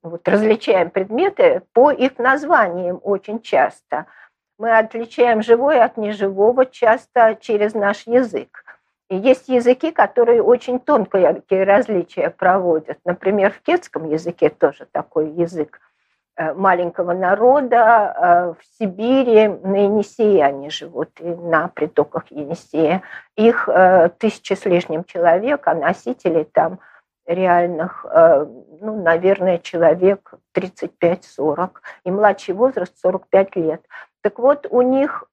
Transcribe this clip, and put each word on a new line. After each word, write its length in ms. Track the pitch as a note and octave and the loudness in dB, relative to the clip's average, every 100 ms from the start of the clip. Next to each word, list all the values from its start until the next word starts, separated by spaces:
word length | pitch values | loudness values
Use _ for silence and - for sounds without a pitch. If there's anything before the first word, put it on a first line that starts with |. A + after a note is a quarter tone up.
вот 240 | E3+ E3+ - | -14 -8 -2
различаем 640 | G3+ G#3+ G#3+ - F#3+ E3+ | 0 2 0 0 0 0
предметы 720 | G3 F#3+ A3+ F#4+ G4 F3+ F3 _ | -4 -4 -2 -4 2 2 2 _
по 160 | - C#4+ | 2 2
их 300 | C#4 C4 - | 2 -2 0
названиям 800 | A#3+ C#4+ D4 D#4 G3+ F3 F3+ F3+ | 0 0 0 0 0 -2 -6 -8
очень 400 | - G3 - A3+ | -4 -6 -6 -12
часто. 640 | - D#3 - - _ C#3+ E3 _ _ _ _ _ | -4 -2 -2 -4 _ -10 -10 _ _ _ _ _
Мы 180 | A3 A3+ | 0 0
отличаем 640 | A3 A#3 A3+ - A#3+ A3 | 0 -8 -12 0 2 2
живое 420 | G#3+ A#3 C#4 D4 | 2 2 4 2
от 140 | A#3 - | 2 0
неживого 680 | G#3 G#3 G3+ F#3+ G#3 B3 B3+ | -8 -4 -6 0 0 2 -2
часто 720 | - A3+ B3 _ B3 A3 A3 | 0 0 0 _ 2 2 2
через 320 | - G#3 G#3 | -4 -2 -2
наш 320 | A3 G3+ G#3+ - | -2 -4 -4 0
язык. 580 | A#3+ A#3+ D#3 - - - - _ _ _ | 0 0 -6 -10 -20 -20 -20 _ _ _
И 60 | F#3+ | -2
есть 340 | A3+ D4 - | 2 0 0
языки, 420 | B3+ A#3+ B3+ E4+ | 0 2 0 -2
которые 520 | E4 G#3 - A3+ A#3 | 0 0 2 2 2
очень 360 | G#3 B3 - B3 | 2 0 0 -8
тонкие 840 | - D4 F#3+ G3 E3+ D#3+ _ F#3+ | 0 0 0 0 0 0 _ -2
различия 680 | F#3+ G3+ B3 G3+ E3+ - D3+ | 2 2 2 -4 -4 -6 -6
проводят. 680 | - F#3+ F#3+ F3+ D#3+ D3+ - F3+ | -2 0 0 0 -2 -4 -10 -8
Например, 460 | F3+ F#3+ G#3 G3 | -4 -2 0 0
в 100 | - | -2
кетском 460 | - F4 - D#3 D#3+ | -4 -4 -4 -12 -6
языке 400 | D#3 E3+ E3+ D3+ | -6 -6 -2 -2
тоже 360 | - D3 - - | 0 -2 -2 -10
такой 380 | - D3+ D#3+ D#3 | -10 -6 -6 -4
язык, 500 | D#3+ E3+ F3 D3+ - _ _ _ _ _ - | -4 -6 -4 -10 -10 _ _ _ _ _ -10
э, 160 | D#3+ | -8
маленького 600 | D3+ F#3+ F3+ F3 F3 F3+ | -2 0 0 -2 -6 -6
народа, 640 | F#3 F#3 G3+ A#3+ C#4+ B3+ A#3+ | -2 -2 2 4 2 2 2
э, 760 | A3 A#3 G#3 - F3 F3 F3+ E3 | 4 4 2 -2 2 2 0 -10
в 60 | _ _ | _ _
Сибири, 680 | G#3 F3+ A3+ C4+ B3 G#3+ G#3+ | -8 -6 -2 0 4 4 2
на 380 | F3+ F#3+ G3 G3+ | -2 -4 0 0
Енисее 600 | G#3+ G3 - G#3+ F#3+ C#3 | 0 -4 -2 2 4 2
они 240 | C#3 C#3+ | -2 -12
живут, 400 | D3+ D3 D3+ D#3+ _ | -14 -12 -10 -10 _
и 40 | |
на 460 | E3 F3 E3+ D#3+ E3+ | -12 -10 -4 -2 -4
притоках 600 | - D3+ - D3 E3+ - | -6 -4 -2 -4 -6 -12
Енисея. 720 | D3 C#3+ E3+ _ D3+ D#3 F#3 - - _ - | -14 -12 -12 _ -2 0 -2 -6 -20 _ 0
Их, 320 | A3 B3 - | 2 2 0
э, 420 | - F#3 F#3 E3+ - | 4 6 6 2 0
тысяча 360 | A3 - - F#3+ | -6 -6 -8 -6
с 100 | G3+ | 0
лишним 380 | F3+ - D#3+ F3+ | -2 -2 -10 -8
человек, 640 | F#3 E3+ F3 A3+ C#4+ - | -2 2 2 0 -2 -2
а 60 | |
носителей 680 | E3 D3 F#3 - B3+ F#3 E3 | -2 -2 -4 -8 -6 -2 -2
там – 360 | D#3 - E3 F#3 _ _ _ _ - | -2 -2 -2 -4 _ _ _ _ -6
реальных, 800 | F3 F#3 F3 F3 E3 F3+ - - | -2 2 2 0 -4 -8 -10 0
э, 380 | D#3+ E3 C#3+ D3+ A#2+ - D#3 | 4 6 4 0 -12 -20 -14
ну, 200 | G#3+ G#3+ | -10 -4
наверное, 560 | E3+ E3 F#3+ G3 F#3 F3 | 0 2 2 0 0 -2
человек 760 | - F3 E3+ E3+ F#3 G3 _ - _ | -4 0 2 4 0 0 _ -20 _
тридцать 440 | - F#3 _ - _ | -8 -8 _ -14 _
пять-сорок. 840 | E3+ F3+ - - D3+ D3 F3+ _ - - | -2 -2 -10 -6 -4 -4 -6 _ -20 -14
И 80 | F3+ | -8
младший 420 | F#3+ G#3 G3 - | 0 0 0 -6
возраст 440 | F#3 B3+ B3+ F3+ _ | -2 -2 -2 -10 _
сорок 280 | F#3 F#3 _ | -4 -4 _
пять 280 | F#3+ F#3+ F#3+ | 0 0 -2
лет. 260 | D#3+ D#3 _ - - _ | -4 -6 _ -20 -20 _
Так 160 | G#3 - | -8 -2
вот, 280 | B3 C#4+ - | 0 0 -2
у 120 | B3 | 0
них 420 | B3+ C4 C#4+ - - | 0 0 -2 -6 -16